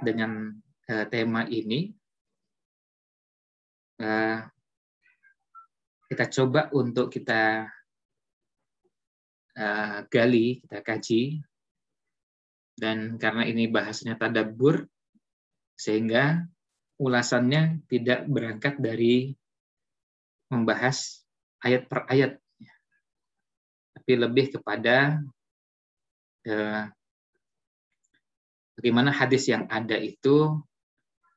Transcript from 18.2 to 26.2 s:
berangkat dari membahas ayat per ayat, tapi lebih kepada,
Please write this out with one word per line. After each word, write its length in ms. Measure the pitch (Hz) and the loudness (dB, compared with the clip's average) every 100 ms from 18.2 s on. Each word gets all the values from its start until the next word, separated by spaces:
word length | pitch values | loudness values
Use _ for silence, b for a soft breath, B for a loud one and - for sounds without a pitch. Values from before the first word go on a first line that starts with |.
| - | 0
berangkat 500 | 127 117 110 143 143 | -2 -2 -4 -4 -2
dari 500 | 117 113 117 123 131 135 _ _ _ _ _ _ _ _ _ _ - | -4 2 4 4 2 -8 _ _ _ _ _ _ _ _ _ _ -4
membahas 720 | 123 110 107 123 135 - - _ _ _ - | 0 2 2 0 -2 -8 -14 _ _ _ -4
ayat 240 | 123 127 - | 2 2 2
per 240 | 127 - | -6 2
ayat, 320 | 131 143 - _ _ B B _ _ _ _ _ _ _ _ _ _ _ | 4 4 0 _ _ B B _ _ _ _ _ _ _ _ _ _ _
tapi 180 | - - 123 | -8 0 2
lebih 400 | 120 123 135 - | 4 2 0 -4
kepada, 640 | - 107 117 127 143 151 139 _ _ _ _ _ _ _ _ _ | -8 -2 2 4 4 0 -4 _ _ _ _ _ _ _ _ _